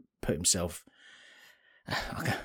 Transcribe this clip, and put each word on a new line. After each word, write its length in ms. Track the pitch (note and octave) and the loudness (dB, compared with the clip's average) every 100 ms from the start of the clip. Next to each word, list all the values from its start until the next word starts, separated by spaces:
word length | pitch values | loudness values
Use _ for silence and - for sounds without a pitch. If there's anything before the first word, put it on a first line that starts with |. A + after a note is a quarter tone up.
| - _ | -14 _
put 140 | - | -2
himself, 500 | D#2 E2+ F#2+ F2 - - - - - - - - | 2 4 2 2 -4 -16 -20 -20 -20 -20 -20 -20
<sighs> 400 | - _ - - | -20 _ -16 -4
I 460 | - - - - - | -4 -2 -4 -2 -2